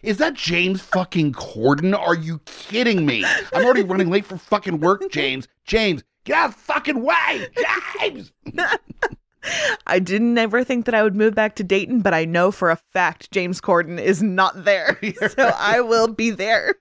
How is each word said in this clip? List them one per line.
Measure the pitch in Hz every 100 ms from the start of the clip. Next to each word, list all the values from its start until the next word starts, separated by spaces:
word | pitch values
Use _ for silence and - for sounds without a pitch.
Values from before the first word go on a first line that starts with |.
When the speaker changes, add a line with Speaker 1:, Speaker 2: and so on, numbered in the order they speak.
Speaker 1:
is | 214 196
that | 311
James | 285 - 175 180 190
fucking | - 185 180 175 151
Corden? | 131 - - 120 143 180 196
Are | 170
you | 170 160 160 -
kidding | - - 214 240 196
me? | 151 117 92 - -
I'm | - 240
already | 247
running | 196 185 185
late | 196
for | 202 185
fucking | - 208 - 165
work, | 165 196 381
James. | 151 139 131 131 _ -
James, | 220 220 151 - _
get | - 302
out | 311
of |
the | -
fucking | - 285 - 277
way, | 254 339 311 330 - - 494 - - 403
James!" | 427 269 190 _ -
<laughs> | - 359 - _ - 466 - _ _ - 659 605 440 -
Speaker 2:
I | 185
didn't | 180 196 233 240
ever | 226 226
think | 254 247
that | 233
I | 226
would | 214 196
move | 220
back | 214 214 -
to |
Dayton, | 190 196 202 247
but | 202
I | 165 165
know | 170 185
for | 208 175
a | 165
fact | _ 190 175 165 -
James | 196 180 185
Corden | - 170 165 175
is | 107 185
not | 208 185 190 -
there. | 180 196 170 -
<laughs> | 208 - 214 -
So | 254 -
I | 208 226
will | 240 226 226
be | 220 226
there. | 214 196 330 - 392